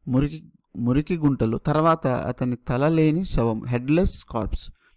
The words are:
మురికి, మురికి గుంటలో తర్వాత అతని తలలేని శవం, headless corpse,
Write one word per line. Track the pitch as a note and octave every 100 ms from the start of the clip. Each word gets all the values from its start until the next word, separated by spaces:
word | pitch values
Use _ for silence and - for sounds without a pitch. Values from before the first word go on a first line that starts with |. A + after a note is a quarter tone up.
| -
మురికి, | B2+ D3 D#3 - _ _ -
మురికి | A#2+ C3 D3+ F3
గుంటలో | D3 C3 A2+ A#2
తర్వాత | - D3+ D#3+ E3 C3+
అతని | B2 - - B2 A#2+
తలలేని | - B2+ D3 D#3+ D#3 D#3
శవం, | F#3+ - A#2 A2
headless | A#2+ B2 B2+ D#3+ G3 - -
corpse, | A#2 G2+ - - - _